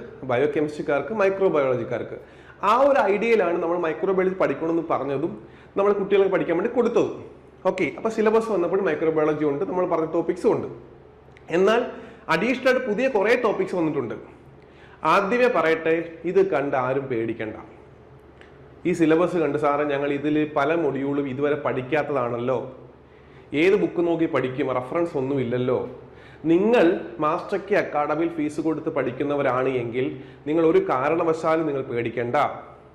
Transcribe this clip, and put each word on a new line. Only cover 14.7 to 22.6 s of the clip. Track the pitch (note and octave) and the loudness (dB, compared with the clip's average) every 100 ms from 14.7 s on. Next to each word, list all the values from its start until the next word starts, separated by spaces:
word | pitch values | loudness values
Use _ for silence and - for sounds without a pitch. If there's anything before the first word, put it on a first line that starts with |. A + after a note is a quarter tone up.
| - - - | -20 -20 -4
ആദ്യമേ | D#3 F3+ G3 A#3+ B3 | 2 2 2 2 2
പറയട്ടെ, | F3 D#3+ D#3+ D#3+ E3 E3+ - F3 | 4 2 2 2 0 -2 -8 0
ഇത് | F3+ F#3 | 2 4
കണ്ട് | D3 C#3+ C#3 | 2 0 0
ആരും | B2+ C#3 | 0 -2
പേടിക്കണ്ട. | C3+ A#2 A#2 A2+ G#2+ G2+ - - - - - - - - - - - - E3+ | -2 -2 -2 -4 -8 -10 -16 -20 -20 -20 -20 -20 -20 -20 -20 -20 -20 -8 -4
ഈ | |
സിലബസ് | E3 D#3 D#3+ F3 F3 | 2 4 4 2 0
കണ്ട് | D3 C#3+ | 0 0
"സാറേ, | D3 C#3+ | 0 0
ഞങ്ങൾ | D3 C#3 C#3+ | 0 -2 -2
ഇതിൽ | C#3+ D3 D3+ D3+ D3 | -2 0 0 0 0
പല | C#3 E3+ | 0 0
മൊഡ്യൂളും | D3 C3 C#3 C#3+ C#3 | 0 -2 -2 -2 -4
ഇതുവരെ | B2+ D3 D3 | -2 -2 0
പഠിക്കാത്തതാണല്ലോ, | C3 B2 B2+ D3+ C#3+ C#3 A#2+ A#2+ B2 B2 | -2 -4 -2 -2 0 -2 -2 -2 -2 -2